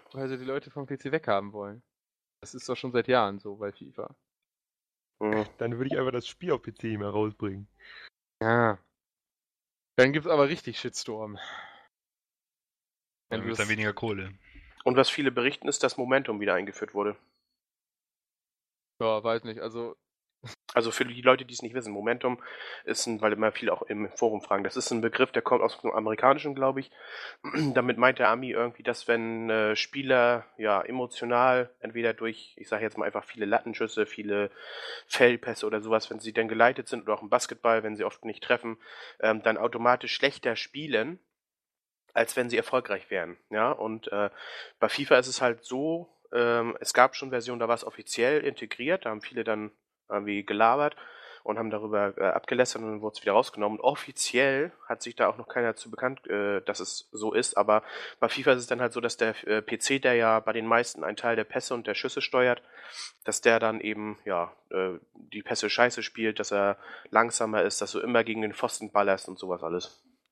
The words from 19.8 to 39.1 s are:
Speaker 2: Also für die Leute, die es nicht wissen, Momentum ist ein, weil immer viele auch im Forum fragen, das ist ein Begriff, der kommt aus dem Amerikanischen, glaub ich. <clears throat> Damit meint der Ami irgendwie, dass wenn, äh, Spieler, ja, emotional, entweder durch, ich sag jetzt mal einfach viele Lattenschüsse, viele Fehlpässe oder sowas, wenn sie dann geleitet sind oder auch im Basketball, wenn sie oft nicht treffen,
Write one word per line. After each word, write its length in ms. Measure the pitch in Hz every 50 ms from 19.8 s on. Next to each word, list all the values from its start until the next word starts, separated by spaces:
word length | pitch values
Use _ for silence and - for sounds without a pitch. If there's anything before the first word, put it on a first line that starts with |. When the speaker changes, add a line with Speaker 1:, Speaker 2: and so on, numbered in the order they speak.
| 117 117 - _ _ _ _ _ _ _ _ _ - 117 - - _ - -
Speaker 2:
Also 160 | 123 113 113
für 140 | - - 127
die 180 | 123 120 123
Leute, 220 | 120 127 127 123 127
die 100 | 123 120
es 80 | -
nicht 120 | 123 110 120
wissen, 180 | 131 113 107
Momentum 500 | 101 101 104 113 120 120 - 127 123 - - - - - - - - - -
ist 220 | - 113 - -
ein, 140 | 120 113 104
weil 120 | 110 107
immer 200 | 104 104 110 107
viele 200 | - - - 104
auch 100 | 87 -
im 280 | - - 107 104 104 98
Forum 280 | - - 123 113 107 98
fragen, 220 | - - 101 98 98
das 120 | 98 -
ist 140 | 127 - -
ein 100 | 123 113
Begriff, 320 | 113 113 - - 131 -
der 100 | - 120
kommt 200 | - - 127 123
aus 180 | 117 113 - -
dem 100 | - 117
Amerikanischen, 640 | - 110 110 110 110 - - 131 143 147 151 147 139
glaub 220 | 135 135 135 135 135
ich. 120 | 135 - _ - - - - - - - - _
<clears throat> 320 | - 139 - 151 156 139 123
Damit 240 | 127 120 127 120 113
meint 200 | 123 131 127 127
der 100 | 120 107
Ami 220 | 113 123 131 123
irgendwie, 320 | - 107 120 120 117 -
dass 260 | 113 123 117 - - -
wenn, 420 | 117 113 113 113 113 113 113 113
äh, 260 | 110 110 107 107 107
Spieler, 680 | - - - - 139 135 131 131 123 120 120 120 117 - - _
ja, 260 | - 110 107 101 95
emotional, 880 | - - 127 131 123 117 - - 120 117 123 120 127 131 127 127 123 120 _ _
entweder 340 | - 113 113 120 117 113 110
durch, 400 | - 113 113 110 - - - -
ich 120 | - - -
sag 120 | 110 104
jetzt 160 | 110 107 -
mal 100 | 107 -
einfach 180 | 104 - 104 -
viele 220 | - - 113 104
Lattenschüsse, 600 | 101 104 - - 120 107 - 117 107 - 110 107
viele 440 | - - - 104 104 101 101 101 98 - - - - - - - - - - - -
Fehlpässe 580 | - - 127 123 120 120 - 120 110 - -
oder 140 | 107 110 107
sowas, 300 | 107 110 110 110 - -
wenn 100 | 110 107
sie 120 | 110 110
dann 160 | 107 117 113 107
geleitet 400 | 113 110 117 123 135 - 117 -
sind 140 | 123 117
oder 120 | - 110 104
auch 80 | -
im 80 | 110 101
Basketball, 520 | 120 123 - - 117 - - 117 113 110
wenn 140 | 107 107 107
sie 80 | 104 92
oft 200 | 107 - - -
nicht 180 | 113 104 -
treffen, 360 | - - 123 117 - 113 110 - - - - - - -